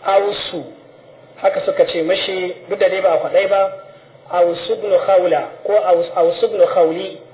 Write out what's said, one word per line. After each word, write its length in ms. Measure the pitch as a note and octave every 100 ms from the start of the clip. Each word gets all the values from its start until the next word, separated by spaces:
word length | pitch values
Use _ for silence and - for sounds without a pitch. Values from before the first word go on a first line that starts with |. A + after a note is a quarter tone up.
| G3+
Ausu. 580 | G3 G3+ G#3 - E3+ - - - - - - - -
Haka 240 | F#3+ F#3+ -
suka 180 | - E3
ce 160 | E3+
mashi, 520 | D#3+ F#3+ - F#3 F3+ - -
duk 100 | G3
da 100 | F#3+
dai 120 | F#3+
ba 120 | F#3
a 60 | D#3
faɗai 300 | D3 E3 G3
ba, 140 | G3 G3 - - - - - -
Ausu 420 | F3 F3 - G#3+
ibn 220 | A3 G#3 F3+ -
Khawla 360 | F#3+ F3+ D3+ - - -
ko 60 |
Aus, 320 | G#3 F#3 E3+ E3+ F#3
Ausu 300 | E3 F3 A3+
ibn 160 | G#3 E3+
Khawli. 520 | F#3 D#3+ E3+ F#3+ - -